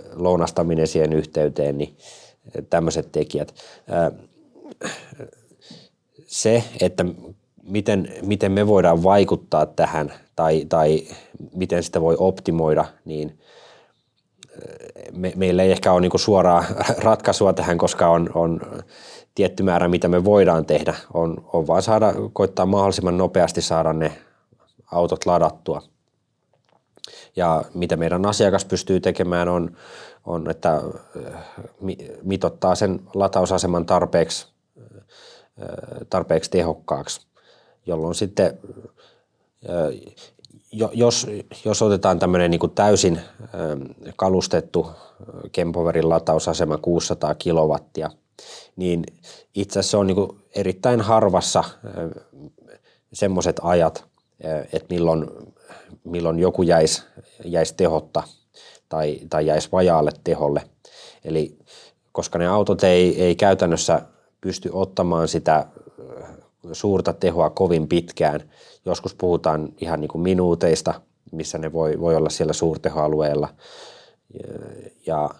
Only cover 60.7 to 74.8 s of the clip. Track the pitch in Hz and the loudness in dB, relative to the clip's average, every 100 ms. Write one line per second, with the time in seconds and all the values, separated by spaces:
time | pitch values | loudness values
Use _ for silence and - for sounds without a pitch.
60.7 | _ - - - - 78 80 73 - _ | _ -20 -20 -20 -16 -6 -4 -4 -10 _
61.7 | - - _ _ - - 87 87 104 101 | -20 -20 _ _ -10 -6 -2 0 2 2
62.7 | 95 92 90 90 85 90 - 101 95 90 | 2 4 6 4 2 0 2 2 2 2
63.7 | 82 - 80 - _ _ _ 95 90 87 | 0 0 -2 -2 _ _ _ -10 -8 -6
64.7 | 92 92 - 90 82 80 85 - 76 - | -4 -4 -2 0 0 0 -2 2 2 0
65.7 | - - - 65 - - - _ _ 87 | -12 -20 -20 -20 -18 -20 -20 _ _ -16
66.7 | 80 104 92 85 82 90 85 78 - 92 | -4 0 0 0 -2 0 2 0 2 0
67.7 | 82 76 85 82 - 78 76 - _ - | 2 0 -2 -2 -2 -2 -2 -8 _ -20
68.7 | _ 92 85 - - 90 85 80 78 78 | _ -8 -6 -8 -4 -2 0 0 -2 -6
69.7 | - 82 78 76 80 92 92 90 85 87 | -10 -8 -6 -6 -4 0 2 2 2 2
70.7 | 80 85 - _ _ - 80 78 80 80 | 0 -2 -6 _ _ -16 -12 -10 -8 -6
71.7 | 80 78 80 85 80 78 - 80 76 82 | -2 -2 -2 0 0 0 -2 -4 0 -2
72.7 | 78 78 78 76 78 76 73 71 - - | -2 -4 -2 -2 0 0 -2 -4 -10 -20
73.7 | - - - _ _ _ - - - 71 | -20 -20 -20 _ _ _ -18 -16 -16 -18
74.7 | 69 | -20